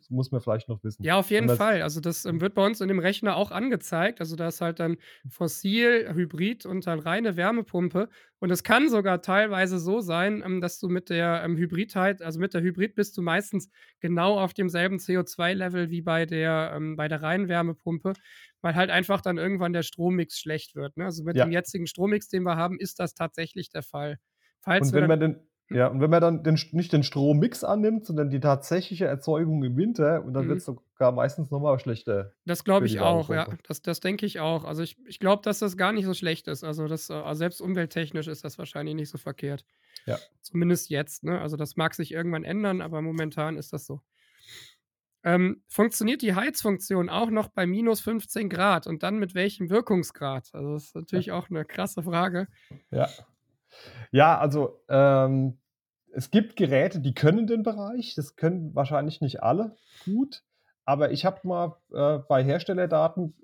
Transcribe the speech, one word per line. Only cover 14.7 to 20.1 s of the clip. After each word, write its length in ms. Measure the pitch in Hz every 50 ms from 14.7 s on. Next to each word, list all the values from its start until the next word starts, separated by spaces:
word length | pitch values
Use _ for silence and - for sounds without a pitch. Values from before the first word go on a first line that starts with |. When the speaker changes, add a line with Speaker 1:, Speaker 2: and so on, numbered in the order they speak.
| 170 170 175 185 196 180
Speaker 2:
C 200 | - - 180 180
O 60 | 175
zwei 280 | - - - 170 175
Level 380 | 190 190 185 180 180 180 175 160
wie 100 | 170 170
bei 240 | 160 170 160 165 165
der, 480 | 160 170 160 160 160 160 160 160 160 156
ähm, 220 | 151 156 156 156
bei 100 | 156 151
der 140 | 156 160 147
reinen 280 | 156 156 175 190 202 175
Wärmepumpe, 640 | 175 170 170 165 160 - _ 175 165 156 - 190 190 - _ - - - - - _ _
weil 140 | - 175 151
halt 120 | 180 190 185
einfach 320 | 170 180 180 202 202 190
dann 160 | - 196 175
irgendwann 380 | 165 170 190 196 180 180 170 175
der 80 | 170
Strommix 560 | 160 - - - 170 180